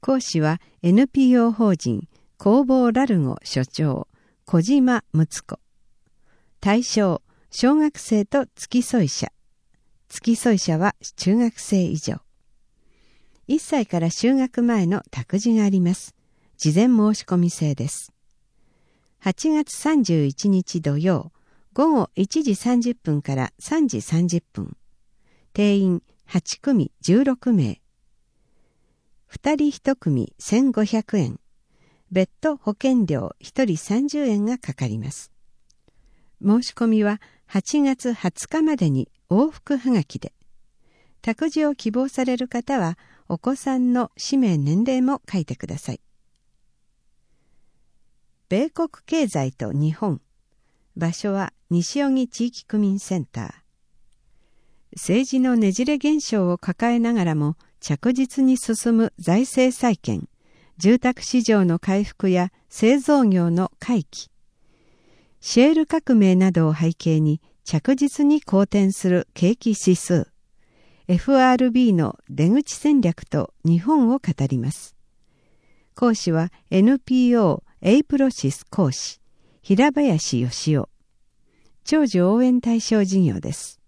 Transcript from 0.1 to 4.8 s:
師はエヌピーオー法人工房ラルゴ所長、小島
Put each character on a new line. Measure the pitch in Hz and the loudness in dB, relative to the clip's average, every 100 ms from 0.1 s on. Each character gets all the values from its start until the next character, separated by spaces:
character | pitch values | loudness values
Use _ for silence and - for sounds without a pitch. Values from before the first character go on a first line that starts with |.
| 262 | -2
師 | - 170 | 0 0
は | 151 170 _ _ | 0 -2 _ _
エ | 175 | 2
ヌ | 190 269 | 4 4
ピ | - 262 247 | 4 4 4
ー | |
オ | 233 | 4
ー | |
法 | 220 220 175 | 2 2 2
人 | - 110 - _ _ _ | -2 -4 -6 _ _ _
工 | - 233 | 2 4
房 | 262 262 247 | 4 4 4
ラ | 233 262 | 2 2
ル | 196 | 2
ゴ | 135 - | 0 -4
所 | - - | -6 -4
長、 | 127 - 156 131 - _ _ _ - | -4 -2 -2 -2 -8 _ _ _ -2
小 | 170 | 0
島 | 175 285 | 2 2